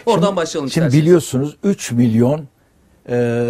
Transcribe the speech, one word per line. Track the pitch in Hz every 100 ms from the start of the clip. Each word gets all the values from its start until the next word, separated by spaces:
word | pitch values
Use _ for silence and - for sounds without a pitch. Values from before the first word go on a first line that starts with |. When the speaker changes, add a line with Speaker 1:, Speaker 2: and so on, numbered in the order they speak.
| 233
Speaker 1:
Oradan | 190 196
Speaker 2:
Şimdi, | 185
Speaker 1:
başlayalım | 160 160 135
Speaker 2:
şimdi | 160 156
Speaker 1:
isterseniz. | 143 156
Speaker 2:
biliyorsunuz | 175 - 131 147 -
üç | 202 196 -
milyon, | 117 120 113 120 156 143 _ _ _ _ _ -
e, | 123 120 120